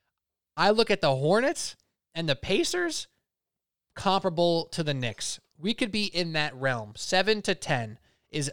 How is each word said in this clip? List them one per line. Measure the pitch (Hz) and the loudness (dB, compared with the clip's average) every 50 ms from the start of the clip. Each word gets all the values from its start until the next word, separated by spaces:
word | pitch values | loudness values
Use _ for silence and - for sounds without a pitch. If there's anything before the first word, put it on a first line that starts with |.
| _ _ _ _ _ _ _ _ _ _ _ | _ _ _ _ _ _ _ _ _ _ _
I | 151 170 202 | 2 4 4
look | 214 220 226 - | 4 4 4 2
at | 208 - | 2 2
the | - 147 135 | 4 2 2
Hornets | 131 139 156 190 226 254 294 320 - - - - _ _ _ _ _ _ _ _ | 2 2 4 4 4 4 2 0 -2 -6 -10 -12 _ _ _ _ _ _ _ _
and | 165 170 | -4 -2
the | 156 135 | -2 -2
Pacers | - - - 190 277 339 - - 359 349 339 302 - - - _ _ _ _ _ _ _ _ _ _ _ _ _ _ _ _ _ | -2 0 0 0 0 2 0 -2 -2 -2 -2 -4 -6 -8 -10 _ _ _ _ _ _ _ _ _ _ _ _ _ _ _ _ _
comparable | - - 196 190 196 190 190 165 160 175 170 170 165 165 | -4 0 2 2 2 2 0 2 4 4 4 4 2 -2
to | - - - 160 | -4 -6 -4 -2
the | 151 139 | -2 -2
Knicks. | 131 123 113 104 - - - - - _ _ _ | -2 -2 -4 -4 -6 -6 -8 -8 -8 _ _ _
We | - 147 208 233 | -6 -4 -4 0
could | - - 208 | 0 -2 0
be | 185 214 208 | 0 -2 -2
in | 190 - 170 180 165 160 | 0 -2 -2 -2 0 0
that | 156 151 151 131 | -2 -2 -2 -4
realm. | 127 135 135 127 117 107 104 107 | -2 0 0 0 0 -4 -10 -12
Seven | - - - 190 185 196 208 220 208 - | -10 -4 0 2 2 4 2 0 0 0
to | - 185 | -2 -2
ten | - - - 147 127 120 107 107 - _ _ _ _ _ _ | -2 -2 -2 -2 -2 -2 -6 -10 -16 _ _ _ _ _ _
is | - 156 139 139 | -6 -4 -4 -4